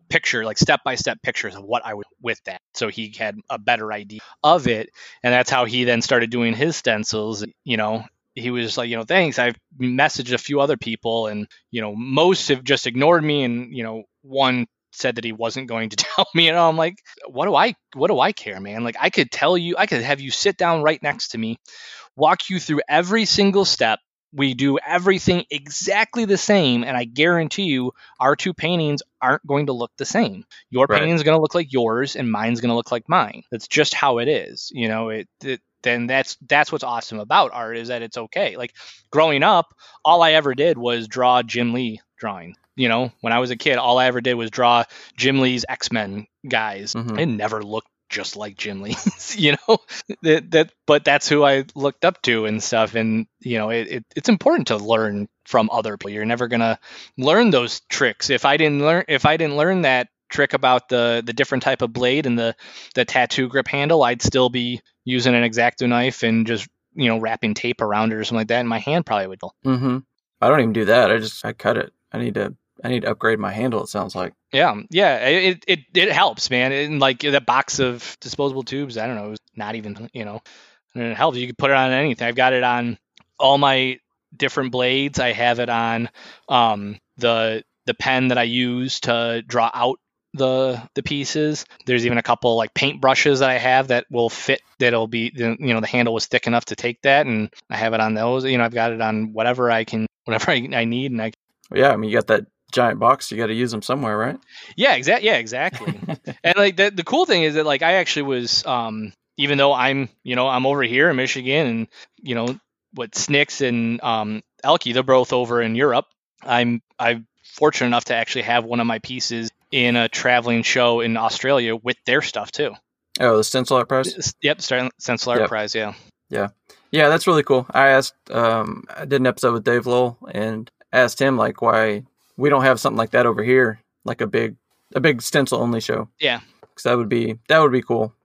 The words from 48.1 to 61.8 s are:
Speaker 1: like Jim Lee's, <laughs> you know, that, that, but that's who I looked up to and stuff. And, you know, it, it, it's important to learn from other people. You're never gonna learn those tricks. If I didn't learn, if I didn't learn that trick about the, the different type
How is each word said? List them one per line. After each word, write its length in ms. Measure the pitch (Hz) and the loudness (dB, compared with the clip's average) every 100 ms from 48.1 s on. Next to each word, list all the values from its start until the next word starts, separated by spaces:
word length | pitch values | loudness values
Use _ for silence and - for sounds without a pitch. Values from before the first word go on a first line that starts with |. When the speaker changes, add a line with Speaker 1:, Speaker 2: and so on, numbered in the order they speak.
| - 98 101 | -10 -8 -10
Speaker 1:
like 200 | 104 98 | -12 -10
Jim 220 | 107 98 | -10 -10
Lee's, 520 | 101 113 - - - 220 | -10 -6 -4 -4 -6 0
<laughs> 20 | |
you 180 | 151 143 - | 2 2 2
know, 120 | 220 - - - - | 2 0 -14 -12 -4
that, 280 | 160 160 - | 2 2 4
that, 200 | 160 160 _ - | 2 2 _ 2
but 160 | 147 | 4
that's 240 | 143 143 - | 4 2 2
who 140 | 147 | 4
I 200 | 143 135 135 | 4 4 0
looked 300 | - 139 - | -4 -4 0
up 160 | 175 180 | 0 0
to 220 | 127 113 | 0 0
and 180 | 110 107 | 0 -2
stuff. 320 | - 117 110 | -2 0 0
And, 320 | 113 110 110 110 _ | 0 0 0 -4 _
you 160 | 127 113 | -6 -4
know, 120 | 107 | -2
it, 180 | 117 110 | -4 -4
it, 140 | 127 - | -8 -10
it's 140 | - 143 | -4 2
important 400 | 208 - 339 - | 2 4 2 2
to 80 | 107 | -2
learn 520 | 104 113 110 101 101 _ - | 2 2 2 -2 -6 _ 0
from 220 | 123 110 | 2 2
other 240 | 120 110 104 | 0 -4 -6
people. 140 | 101 | -8
You're 140 | 104 110 | -6 -4
never 200 | 120 123 | -2 -2
gonna 320 | 120 117 110 - - - - | 0 0 -2 -8 -20 -16 -2
learn 320 | 131 185 240 | 2 4 6
those 300 | 143 120 - - | 4 2 -4 -8
tricks. 420 | - 131 - - | 0 0 0 -2
If 140 | 127 | 2
I 120 | 143 147 | 4 4
didn't 220 | 160 143 | 2 2
learn, 220 | 147 180 180 | 2 2 0
if 160 | 143 151 | 0 2
I 100 | 160 | 2
didn't 180 | 160 143 | 0 0
learn 260 | 160 190 | 2 2
that 260 | 151 127 123 _ - | 2 2 0 _ -8
trick 240 | - 139 | -2 0
about 360 | 131 131 127 - | 2 2 2 2
the, 320 | 123 120 117 | 0 2 0
the 80 | 117 | -2
different 300 | 117 139 131 | -2 -2 0
type 180 | 139 131 | 0 0